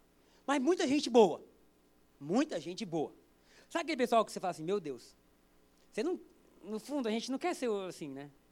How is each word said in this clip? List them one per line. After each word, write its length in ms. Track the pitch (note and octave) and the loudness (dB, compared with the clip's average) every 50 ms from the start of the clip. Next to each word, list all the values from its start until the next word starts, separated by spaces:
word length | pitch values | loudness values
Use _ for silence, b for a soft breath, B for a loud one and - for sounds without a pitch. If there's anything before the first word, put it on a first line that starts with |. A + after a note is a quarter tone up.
| _ _ _ _ b b b b b | _ _ _ _ b b b b b
Mas 140 | b C#4+ D4 | b 0 2
muita 260 | B3 D#4 F#4 F#4 F#4 | 2 2 2 2 2
gente 220 | B3+ C#4 D4+ - C4+ | 2 2 0 2 6
boa. 340 | A#3 A#3+ G#3+ E3+ C3 - - - - _ - - _ _ _ _ _ _ _ _ _ | 8 8 8 8 6 0 -8 -14 -20 _ -20 -20 _ _ _ _ _ _ _ _ _
Muita 400 | - C#3 D3 F#3 B3+ D#4 D#4 D4 E3+ | -12 -4 0 2 2 2 0 -2 -6
gente 260 | C3+ E3+ F#3 - A3 | -6 -8 -10 -8 -8
boa. 280 | F3 D#3+ D#3+ C#3+ - - - _ _ _ _ b b b b b b | -6 -4 -4 -4 -4 -8 -14 _ _ _ _ b b b b b b
Sabe 140 | - E4 E4 | -6 -4 -4
aquele 140 | C#4+ D#4 | -2 0
pessoal 260 | B3 B3 A#3 A#3+ A3+ G#3 | 0 2 4 4 4 2
que 80 | - | 2
você 80 | - G3 | -2 -6
fala 120 | - F3+ | -4 -6
assim, 120 | E3 - D#3 | -4 -4 -4
"Meu 160 | E3+ G3+ G#3 | -2 -2 -2
Deus, 340 | D#3+ D3 B2+ A2+ - - - _ _ _ _ _ _ _ _ _ _ _ _ _ _ _ | -4 -6 -10 -10 -14 -20 -20 _ _ _ _ _ _ _ _ _ _ _ _ _ _ _
você 100 | - G3+ | -6 -4
não, 160 | A#3 F4 F4+ - - - - _ _ _ _ - - | -2 -2 -4 -4 -8 -12 -20 _ _ _ _ -18 -12
no 160 | F#3+ G#3+ G#3+ | -8 -8 -8
fundo, 280 | - - C#4+ D4 A#3+ | -8 -6 -4 -2 -2
a 40 | A3 | -2
gente 180 | G#3+ A#3 - A#3+ | -2 -2 -2 -4
não 80 | C4+ | -4
quer 160 | C4 - F4+ E4 | -2 -2 -2 -2
ser 140 | - C4+ | -2 -2
o, 140 | A#3 G#3 G3+ | -2 -2 -2
assim, 280 | F#3+ F3+ D#3 - E3+ C#3+ | -4 -6 -8 -10 -10 -10
né? 220 | C3+ C3+ C#3+ C#3+ - - _ _ | -10 -10 -12 -14 -16 -20 _ _